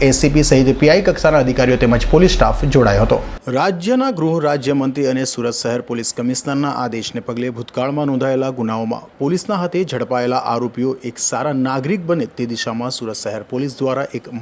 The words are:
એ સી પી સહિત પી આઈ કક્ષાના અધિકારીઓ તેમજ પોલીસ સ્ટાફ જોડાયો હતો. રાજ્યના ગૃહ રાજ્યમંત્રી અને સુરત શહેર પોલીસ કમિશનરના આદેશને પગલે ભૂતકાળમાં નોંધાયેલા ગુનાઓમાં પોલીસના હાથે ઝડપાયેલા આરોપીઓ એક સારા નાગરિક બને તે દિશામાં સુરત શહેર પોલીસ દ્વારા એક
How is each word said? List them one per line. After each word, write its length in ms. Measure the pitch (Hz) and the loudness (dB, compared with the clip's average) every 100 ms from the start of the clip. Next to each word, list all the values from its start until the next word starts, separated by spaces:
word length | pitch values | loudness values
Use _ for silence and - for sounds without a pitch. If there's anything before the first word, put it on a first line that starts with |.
એ 100 | 135 | 2
સી 180 | 127 147 | 4 4
પી 140 | 151 | 4
સહિત 360 | 143 135 131 131 | 4 6 4 4
પી 100 | 151 | 4
આઈ 120 | 180 | 4
કક્ષાના 360 | 190 - 160 151 | 4 2 4 4
અધિકારીઓ 400 | 131 127 127 123 | 2 2 2 4
તેમજ 300 | 120 120 - | 4 2 4
પોલીસ 200 | 156 180 | 4 4
સ્ટાફ 340 | - 113 107 147 | 4 2 2 2
જોડાયો 360 | 135 110 101 | 4 6 4
હતો. 200 | 113 110 - - - | 4 2 -2 -10 -4
રાજ્યના 640 | 127 180 175 185 254 269 | -2 0 -2 0 0 0
ગૃહ 320 | 185 160 165 | 0 0 0
રાજ્યમંત્રી 640 | 147 147 131 139 135 139 135 | 0 0 0 0 0 0 0
અને 180 | 131 131 | 0 -2
સુરત 280 | - 117 | -4 -4
શહેર 280 | 110 117 120 | -2 -2 -4
પોલીસ 320 | 117 120 113 - | -4 -6 -6 -4
કમિશનરના 540 | 123 123 143 139 143 | -2 -2 -2 -2 -2
આદેશને 500 | 123 123 113 - 120 | -2 -4 -4 -6 -8
પગલે 280 | 113 117 123 | -8 -6 -6
ભૂતકાળમાં 560 | 117 120 - 131 147 143 | -6 -8 -4 -2 -2 0
નોંધાયેલા 440 | 131 131 131 135 | 0 0 0 -2
ગુનાઓમાં 680 | 127 113 110 113 117 - - | -4 -4 -4 -4 -6 -10 -6
પોલીસના 380 | 139 180 - 196 | -2 -2 -2 -2
હાથે 280 | 175 175 | -2 -2
ઝડપાયેલા 540 | 180 127 120 123 123 127 | -4 -4 -2 -2 0 -2
આરોપીઓ 600 | 123 120 123 - 131 131 | -2 -2 -4 -4 -4 -4
એક 140 | 120 - | -8 -6
સારા 360 | - 123 147 | -4 -2 -2
નાગરિક 480 | 135 127 135 139 208 | -2 -2 -2 -2 -2
બને 240 | 170 170 110 | -2 -2 -2
તે 200 | - 120 | -4 -6
દિશામાં 460 | 113 117 113 123 | -4 -4 -4 -4
સુરત 240 | - 113 101 | -6 -8 -6
શહેર 280 | 107 107 | -6 -8
પોલીસ 360 | 101 127 139 127 | -6 -6 -4 -2
દ્વારા 280 | 131 131 139 | -2 -2 -4
એક 200 | 123 - 120 | -8 -10 -10